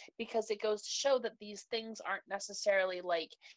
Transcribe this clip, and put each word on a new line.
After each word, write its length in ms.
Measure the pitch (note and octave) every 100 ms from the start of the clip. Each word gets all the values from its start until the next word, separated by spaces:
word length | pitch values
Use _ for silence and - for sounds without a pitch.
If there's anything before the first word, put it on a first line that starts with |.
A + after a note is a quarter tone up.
| - -
because 320 | A3+ A3+ G#3
it 120 | G#3
goes 220 | A3 G#3
to 80 | -
show 280 | - C#4 C4
that 220 | A3+ -
these 240 | G#3 G#3
things 360 | - A3+ A3 G#3+
aren't 280 | - G3 -
necessarily, 720 | G3 - G3 G#3 G3 F#3 F3+
like, 340 | F3 E3+ D#3+ - -